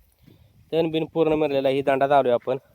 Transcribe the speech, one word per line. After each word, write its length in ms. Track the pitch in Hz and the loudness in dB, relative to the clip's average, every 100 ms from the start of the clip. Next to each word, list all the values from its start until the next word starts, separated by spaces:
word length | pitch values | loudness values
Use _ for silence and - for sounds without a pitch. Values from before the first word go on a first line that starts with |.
| _ _ _ - _ _ _ | _ _ _ -20 _ _ _
तण 180 | 156 170 | -4 -2
बिन 140 | 160 | -4
पूर्ण 280 | 156 165 156 | -4 -2 0
मरलेला 360 | 156 151 139 135 | 0 0 0 -2
आहे. 80 | 135 | -2
ही 60 | |
दांडात 280 | 139 135 139 | 0 0 2
आलो 200 | 143 127 | 2 2
आपण, 260 | 120 - 131 - | 0 -2 -6 -8